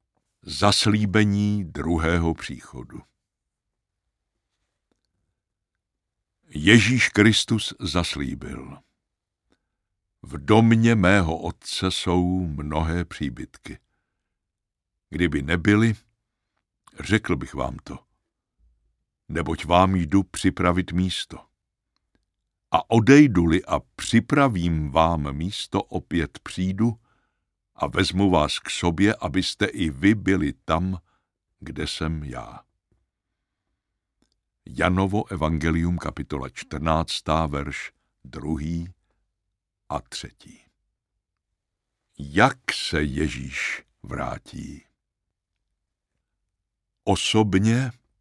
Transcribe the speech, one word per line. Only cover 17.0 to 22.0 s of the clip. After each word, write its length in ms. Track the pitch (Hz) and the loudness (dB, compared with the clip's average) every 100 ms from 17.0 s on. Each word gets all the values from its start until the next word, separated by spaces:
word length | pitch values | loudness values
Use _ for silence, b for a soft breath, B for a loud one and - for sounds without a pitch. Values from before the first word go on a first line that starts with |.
| 73 104 - 73 | -2 0 0 -4
bych 180 | 67 | -4
vám 240 | 71 64 62 | -6 -6 -8
to, 160 | - 65 _ _ _ _ _ _ _ _ _ _ _ _ - | -14 -16 _ _ _ _ _ _ _ _ _ _ _ _ -8
neboť 360 | 80 82 80 76 | -6 -4 -4 2
vám 300 | 87 95 95 | 4 4 2
jdu 280 | 80 98 | 2 0
připravit 680 | 95 - 92 - 90 90 87 | 0 -2 -2 2 2 2 0
místo. 560 | 87 92 - - - - _ _ _ _ _ | -2 -2 -4 -10 -14 -20 _ _ _ _ _